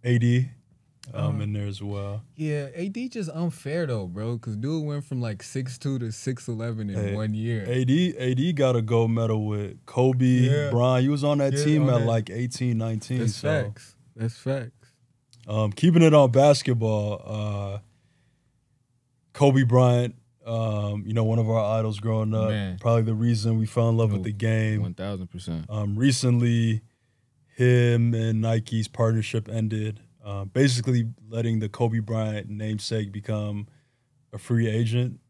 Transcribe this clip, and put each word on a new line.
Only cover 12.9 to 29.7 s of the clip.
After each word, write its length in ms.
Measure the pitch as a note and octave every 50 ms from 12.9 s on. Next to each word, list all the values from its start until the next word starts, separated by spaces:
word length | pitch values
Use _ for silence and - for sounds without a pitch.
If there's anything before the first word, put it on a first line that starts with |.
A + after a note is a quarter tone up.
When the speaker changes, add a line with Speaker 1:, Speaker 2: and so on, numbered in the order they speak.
| A2 G#2+ - - B2+ B2+
Speaker 2:
That's 160 | A#2 A2 G2+
Speaker 1:
so. 120 | - - D3
Speaker 2:
facts. 460 | D#3 D3 A#2+ G#2+ G#2+ - - - _ _ _ _ _
That's 200 | A2+ A2 A#2 - -
facts. 540 | - C3 C3+ C#3 A#2+ A#2+ _ _ _ _ _ _ _ _ _ _ _ _ - _ - -
Speaker 1:
Um, 240 | G#2+ A2 A2 G#2
keeping 300 | G2+ - D#3 F3 E3 E3+
it 100 | E3 D#3+ D3+
on 160 | D3+ C#3 B2+
basketball, 920 | A#2 C3+ C#3 D3 C#3+ B2+ - C3+ B2 A2+ A2+ A2 G#2+ G#2+ G#2 G#2 G#2 - -
uh, 540 | - G#2+ G#2+ G#2+ G#2 G#2 G2+ G2+ G2 G2 G2+ - _ _ _ _ _ _ _ _ _ _ _ _ _ _ _ _ _ _ _ _ _ _ _ _ _ _ _ _ _
Kobe 300 | _ - C#3+ C#3 C3 C3+
Bryant, 540 | C3 A#2 A#2+ B2+ B2+ B2 B2 A#2+ B2 A#2 - _ _ _ _ _ _
um, 580 | A2+ A2+ A2+ A2+ A2 G#2+ G#2 G#2 G#2 G#2 G#2 G2
you 60 | A2
know, 120 | A2 A#2 A2
one 140 | A2 A2+ A#2
of 100 | A2+ A2
our 300 | A2+ A2+ G#2+ G#2 A2 A2+
idols 220 | A2 A2 G#2+ G2+
growing 340 | G#2+ A2+ A2 A2 A2 G#2+ A2
up, 140 | A2 A2 A2
Speaker 2:
Man. 280 | G#2+ G#2 G2 F#2+ F2+ F#2+
Speaker 1:
probably 240 | - A#2 A#2 A#2
the 120 | A2 A2+ A2+
reason 440 | G#2+ A#2 A#2+ A#2+ G#2+ G#2 A#2 A2+ A2
we 80 | A2
fell 220 | G#2 - B2 A#2 A#2
in 80 | A2+
love 140 | A2+ A2+ G#2+
with 80 | G2+ G2
Speaker 2:
No, 40 | F#2
Speaker 1:
the 80 | A2+
game. 500 | G#2 G2+ A#2 A2 A2+ A2 A2 A2 G#2+ G#2
Speaker 2:
one 120 | G#2+ G2 F2
thousand 340 | - F#2 G2+ G2+ F#2 F#2 E2+
percent. 380 | - F2 F#2 - E2 D#2+ D#2 -
Speaker 1:
Um, 280 | G#2 G#2+ G#2+ G2+ G2+
recently, 840 | G#2+ B2+ C#3 B2 - - B2+ B2 A#2+ A#2+ A#2+ A#2 A#2 A2+ A2+ A2 A2 - _ _ _ _ _ _ _ _ _ _ _ _ _ _
him 580 | - B2+ B2 B2 B2 A#2+ A#2+ A#2+ A#2 A#2 A#2 A#2
and 260 | A2+ A2+ A2+ A2+ A2
Nike's 480 | A2 A2+ A2+ A2+ A2 - A#2 A2 G#2+ -
partnership 600 | - - A#2 A2+ A2+ A2 G#2+ - - A2+ G#2+ G#2+
ended, 520 | G#2+ A2+ A2 G#2+